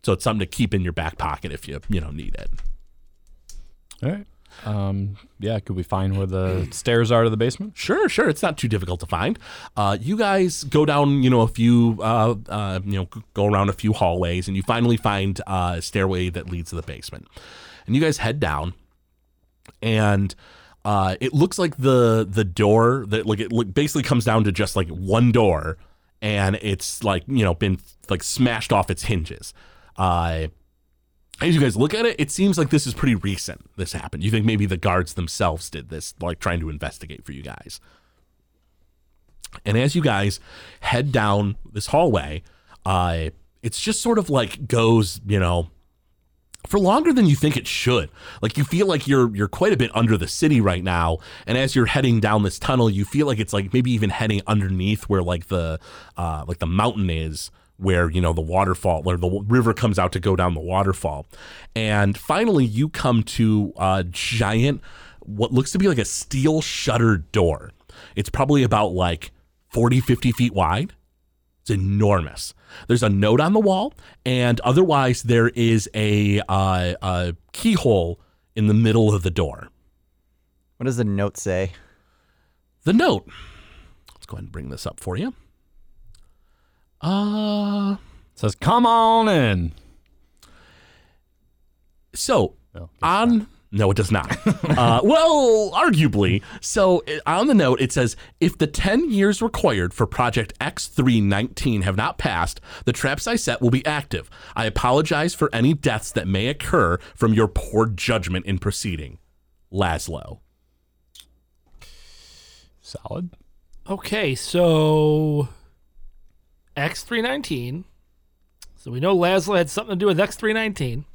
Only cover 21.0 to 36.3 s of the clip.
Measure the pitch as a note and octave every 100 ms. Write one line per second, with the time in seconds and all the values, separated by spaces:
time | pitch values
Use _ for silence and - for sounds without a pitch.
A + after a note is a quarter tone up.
21 | F#2+ F#2 C3 C#3+ F3+ - F3 C#3 C3+ C3
22 | A#2 A2+ G2 G2 G2+ E2+ G#2 A2 A#2 C3+
23 | G#2 A2 G2+ G#2 G#2 A#2 G#2+ F#2+ D3 D#3
24 | B2+ B2 G#2+ A2 G#2 F2 G#2 G2+ E2+ F2+
25 | F#2+ A2 A#2+ A#2 G#2+ D#2+ D#2+ D#2 - _
26 | _ _ G#2+ G#2 F#2+ G2+ G#2+ F#2+ - -
27 | A2 F#2+ G#2 C3+ G2+ E2 G#2 F#2 - _
28 | - F#2 - - B2 A2+ - G#2 F#2 -
29 | - G2 D#2+ - - - - - - -
30 | F#2+ F2 E2+ D#2+ D#2+ _ _ _ _ _
31 | _ _ _ - D#3+ D#3+ C3+ F#2+ D3+ G#3+
32 | A#3 - D3+ - G3 E3 C#3+ D3+ C3 -
33 | C3+ G#2 G2 F#2+ - - - - F2+ E2+
34 | - C#2+ F#2+ A2 G#2+ G#2+ G2+ F#2 G2 F#2
35 | F2 - E2+ - F#2 D#2+ - D#2+ A#1 D#2
36 | - - F2